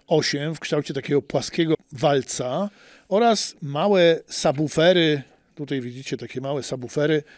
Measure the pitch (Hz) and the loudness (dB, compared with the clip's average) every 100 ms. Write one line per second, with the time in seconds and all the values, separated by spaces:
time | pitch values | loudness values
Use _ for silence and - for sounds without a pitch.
0 | - 156 143 143 151 156 - 151 - 139 | 0 0 0 -2 -4 -6 -4 -4 -2 -6
1 | - 143 - 143 - - 160 156 _ 127 | -2 -2 0 -4 -4 -2 0 0 _ -2
2 | 147 143 120 - 127 147 202 - - - | 2 2 0 -6 -4 -4 -6 -8 -20 -20
3 | - 196 233 208 - - 143 143 196 196 | -2 2 2 2 -2 -8 -8 -2 2 4
4 | 170 160 - - 165 139 151 - 165 185 | 6 4 -2 -2 0 0 -2 4 6 6
5 | 160 147 127 _ _ - 143 139 120 123 | 4 2 -4 _ _ -12 -6 -6 -6 -12
6 | 139 127 120 127 135 143 117 131 120 147 | -8 -8 -8 -8 -6 -6 -6 -8 -6 0
7 | 151 156 - | 2 0 -2